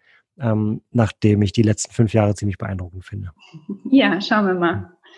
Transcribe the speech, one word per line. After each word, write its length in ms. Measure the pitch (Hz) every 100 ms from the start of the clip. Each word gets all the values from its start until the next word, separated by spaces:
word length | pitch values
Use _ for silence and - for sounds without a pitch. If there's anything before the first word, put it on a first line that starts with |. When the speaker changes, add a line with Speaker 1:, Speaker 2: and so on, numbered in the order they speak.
| _ _ _ -
Speaker 1:
ähm, 420 | 123 107 107 107 -
nachdem 500 | 123 107 - 107 104
ich 120 | 101
die 100 | -
letzten 300 | 107 104 -
fünf 200 | - 113
Jahre 220 | 110 104 101
ziemlich 220 | 104 92
beeindruckend 480 | 110 95 90 90 -
finde. 260 | 104 92 - _ 165 - 202 -
Speaker 2:
Ja, 300 | 269 208 175
schauen 280 | 202 214 196
wir 60 | 185
mal. 360 | 170 175 - _ _